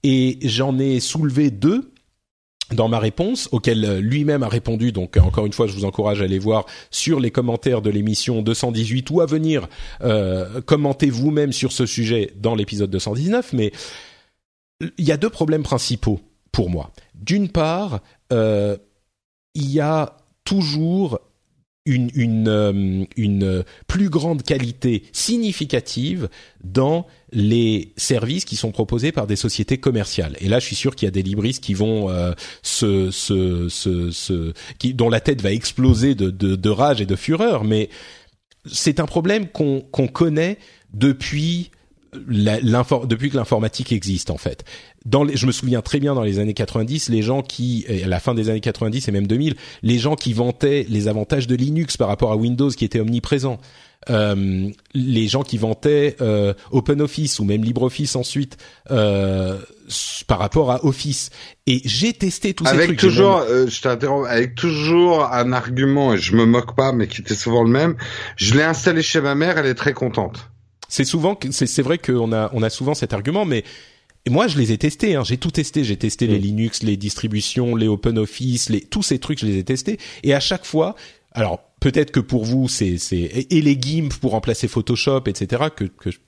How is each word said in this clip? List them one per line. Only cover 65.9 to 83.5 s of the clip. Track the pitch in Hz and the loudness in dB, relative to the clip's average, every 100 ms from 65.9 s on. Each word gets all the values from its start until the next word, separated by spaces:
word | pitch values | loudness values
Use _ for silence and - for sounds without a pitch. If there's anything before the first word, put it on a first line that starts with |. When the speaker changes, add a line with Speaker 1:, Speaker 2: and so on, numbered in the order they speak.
| 139 139 | 4 4
Speaker 2:
et | 101 | 2
je | - 113 | 4 6
me | 113 | 6
moque | 120 120 - | 4 2 0
pas, | 135 | 2
mais | 127 101 | 2 -2
qui | - | -4
était | - 107 | -6 -4
souvent | 120 117 | 2 4
le | 117 | 4
même. | 127 165 156 - - - - | 4 2 0 -8 -10 -12 -4
Je | 98 131 | 2 4
l'ai | |
installé | 156 156 170 165 | 4 2 2 2
chez | 156 160 | 2 0
ma | 139 139 | 2 2
mère, | 165 160 | 2 2
elle | 139 | 0
est | 123 | 0
très | 147 | -2
contente. | 135 123 110 92 - - - _ _ - | 0 -4 -2 -4 -8 -18 -20 _ _ -8
Speaker 1:
C'est | - 131 | -2 0
souvent | 170 165 202 | 0 0 -2
que, | 135 | -6
c'est, | 131 127 | -2 0
c'est | - | 0
vrai | 127 170 | 0 0
qu'on | - 123 113 | 0 0 0
a, | 110 107 | 0 0
on | 123 | 0
a | 110 | -2
souvent | - 135 | -2 -4
cet | 147 - | -2 -4
argument, | 101 104 185 | -4 -2 -2
mais | 190 120 - - - _ _ _ - | 0 -2 -4 -18 -20 _ _ _ 0
moi | 135 226 | 2 2
je | 143 | 2
les | 113 | 2
ai | 110 | 2
testés, | 147 - 220 151 | 0 0 0 0
hein, | |
j'ai | 113 127 | 0 -2
tout | 165 | -2
testé, | - 147 151 | -2 -2 -2
j'ai | 120 98 | -2 0
testé | 110 - 120 | -2 0 0
les | 104 | 2
Speaker 2:
Mm. | |
Speaker 1:
Linux, | 101 104 113 - | 0 0 -2 -2
les | 110 98 | -2 -2
distributions, | 101 - - 107 - - 120 113 | -4 -4 -4 -4 -2 -2 0 2
les | 110 | 2
OpenOffice, | 104 - 113 107 - 127 123 - | 2 0 0 -2 -4 -2 -2 0
les, | 110 | -2
tous | - 214 | -2 -4
ces | 196 131 | -2 -2
trucs, | - 151 | -2 -4
je | 107 | 0
les | 95 | -2
ai | |
testés, | 92 131 - 214 - - | -2 -4 -2 -6 -10 -4
et | 151 139 | 2 2
à | |
chaque | - 185 | 2 -4
fois, | - 156 160 - - _ _ | -2 0 0 -4 -18 _ _
alors | - 104 80 _ _ | -2 -2 -2 _ _
peut-être | 139 139 147 | 2 2 2
que | 139 | 0
pour | 107 123 110 | 0 -2 2
vous | 127 127 | 0 0
c'est, | - 98 87 | 0 0 0
c'est, | - 92 | -2 -2
et, | 85 98 131 | -2 -4 2